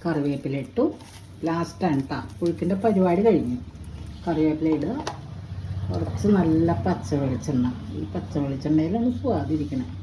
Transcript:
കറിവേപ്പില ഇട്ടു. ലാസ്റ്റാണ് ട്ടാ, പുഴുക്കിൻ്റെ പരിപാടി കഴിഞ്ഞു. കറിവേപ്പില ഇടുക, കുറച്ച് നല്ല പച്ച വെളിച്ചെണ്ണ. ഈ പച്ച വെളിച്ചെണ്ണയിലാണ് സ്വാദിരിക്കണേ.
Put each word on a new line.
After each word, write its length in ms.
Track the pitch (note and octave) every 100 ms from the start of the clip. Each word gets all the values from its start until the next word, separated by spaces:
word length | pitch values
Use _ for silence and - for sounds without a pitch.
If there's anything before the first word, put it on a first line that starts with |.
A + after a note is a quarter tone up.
കറിവേപ്പില 540 | F3 D#3 C#3+ C#3 - C#3 C3
ഇട്ടു. 180 | - D4+ - - - - - E3
ലാസ്റ്റാണ് 560 | E3 E3 - F#3 C#3 C3+
ട്ടാ, 100 | - - -
പുഴുക്കിൻ്റെ 380 | F3 E3+ E3+ F#3+
പരിപാടി 380 | A3+ G3 F#3 F3 A3+
കഴിഞ്ഞു. 300 | F3 A#2+ B2 - - - - - - -
കറിവേപ്പില 440 | D#3 D#3 D3+ D#3+ D3+
ഇടുക, 160 | D3+ C4 - - - - - - - - -
കുറച്ച് 380 | - D#3+ - G3+ G3+
നല്ല 320 | E3 D#3+ E3 E3+ F#3
പച്ച 240 | F3 - C#3+
വെളിച്ചെണ്ണ. 420 | C#3 B2+ - C3 B2 A2 G#2+ D3+
ഈ 60 | D#3
പച്ച 200 | F3+ - D3+
വെളിച്ചെണ്ണയിലാണ് 680 | C#3+ C3+ D3 D#3 D#3+ G#3+ A#3+ B3
സ്വാദിരിക്കണേ. 680 | C4 F#3 C#3+ D#3 D3 C#3 B2 -